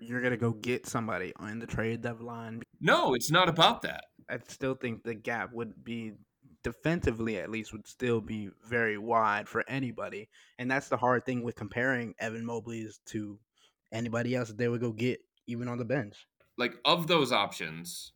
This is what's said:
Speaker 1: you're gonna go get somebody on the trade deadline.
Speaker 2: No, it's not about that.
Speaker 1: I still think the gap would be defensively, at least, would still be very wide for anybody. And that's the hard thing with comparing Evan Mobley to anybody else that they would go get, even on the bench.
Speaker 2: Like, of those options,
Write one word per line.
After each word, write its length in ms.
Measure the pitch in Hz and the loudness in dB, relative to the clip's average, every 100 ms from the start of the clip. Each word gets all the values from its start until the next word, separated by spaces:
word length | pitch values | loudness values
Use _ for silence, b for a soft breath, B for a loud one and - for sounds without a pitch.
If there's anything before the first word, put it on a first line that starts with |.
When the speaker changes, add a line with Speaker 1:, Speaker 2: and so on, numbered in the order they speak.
Speaker 1:
you're 220 | 117 123 | -4 0
gonna 140 | 123 120 | 0 2
go 160 | 117 | 2
get 340 | 107 120 123 - | 0 0 -2 -2
somebody 460 | 127 110 92 92 - | -2 0 -2 -4 -8
on 240 | 104 113 | -8 -8
the 80 | 117 | -6
trade 340 | - 113 117 | -2 0 0
deadline. 600 | 120 113 117 117 113 113 - - | -4 -6 -10 -10 -10 -10 -12 0
Speaker 2:
No, 320 | 160 320 254 | 4 6 6
it's 160 | 131 - | 2 4
not 180 | 170 180 | 6 6
about 360 | 160 185 233 | 8 6 6
that. 220 | 80 - - _ - | -4 -8 -12 _ -10
Speaker 1:
I 120 | 120 - | -10 -10
still 260 | - 135 | -4 -2
think 300 | 131 123 110 | -2 -4 -4
the 100 | 117 | -6
gap 400 | 110 120 117 92 | -6 -4 -4 -4
would 300 | 117 113 92 | -6 -8 -8
be 300 | - 117 110 101 _ _ - _ | -8 -6 -8 -12 _ _ -20 _
defensively, 760 | 120 - 151 170 139 113 113 101 | -6 -2 0 2 2 0 0 -2
at 140 | 82 | -2
least, 200 | 110 107 | -4 -6
would 140 | 110 - | -10 -12
still 360 | - 123 113 | -4 0 0
be 280 | 110 110 98 - 113 | 0 -6 -8 -12 -2
very 300 | 120 113 104 | 2 2 0
wide 500 | 110 113 110 104 104 | 2 4 4 2 0
for 160 | 113 - | -4 -2
anybody. 640 | 135 127 110 101 104 107 b b b | -2 -4 -4 -8 -8 -14 b b b
And 140 | 127 | 0
that's 180 | 135 - | 0 2
the 80 | 123 | 2
hard 280 | 123 120 - | 4 4 2
thing 180 | 123 | -2
with 120 | 117 - | -4 -6
comparing 600 | 104 120 127 127 113 - | -4 0 2 2 -2 -6
Evan 260 | 113 113 | -6 -4
Mobley 440 | 117 117 110 117 107 - - | -4 -6 -6 -8 -8 -12 -8
to 320 | 110 104 104 _ _ b b - | -6 -6 -10 _ _ b b -10
anybody 440 | 113 120 117 120 127 | -6 -2 0 0 0
else 120 | 113 | -2
that 100 | 107 | 0
they 100 | 120 | 0
would 140 | 120 | 2
go 100 | 120 | 0
get, 280 | 110 120 113 _ _ - | 0 0 0 _ _ -8
even 220 | 120 123 | -6 -4
on 100 | 120 | -4
the 80 | 113 | 0
bench. 420 | 135 104 - - _ _ - | 0 -2 -10 -20 _ _ -2
Speaker 2:
Like, 160 | 123 - 143 | -2 0 2
of 200 | 170 165 | 4 4
those 260 | 170 127 | 4 6
options, 800 | 117 101 - 82 80 87 - - | 4 2 -2 -8 -8 -10 -12 -14